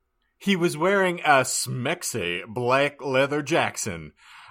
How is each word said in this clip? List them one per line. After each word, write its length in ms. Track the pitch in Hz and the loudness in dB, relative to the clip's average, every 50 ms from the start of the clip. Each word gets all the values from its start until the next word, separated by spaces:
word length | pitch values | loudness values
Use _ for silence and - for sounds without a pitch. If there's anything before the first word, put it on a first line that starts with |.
| _ _ _ _ _ _ _ _ | _ _ _ _ _ _ _ _
He 180 | - 196 196 | -2 0 2
was 220 | 180 170 170 - 151 | 2 2 0 0 0
wearing 420 | 156 185 202 202 190 185 175 175 | 0 2 2 2 2 2 0 0
a 220 | - 156 147 135 127 | 2 4 6 6 4
smexy 1040 | - - - - 123 131 131 117 139 165 175 - - - 120 90 87 87 90 92 | 2 -2 -4 -4 -4 -6 -4 -4 -4 -4 -4 -6 -6 -6 -4 -4 -4 -4 -4 -6
black 580 | 92 107 110 123 120 127 135 139 143 143 - - | -8 -6 -4 0 2 2 2 2 0 -2 -4 -4
leather 380 | 143 135 131 139 139 143 147 147 | 0 2 2 2 2 0 -2 -2
Jackson, 680 | 131 160 160 127 104 - - - 110 90 82 80 76 - _ _ - - - - - | 0 0 0 0 0 -2 -6 -8 -8 -8 -8 -12 -14 -18 _ _ -20 -20 -20 -20 -20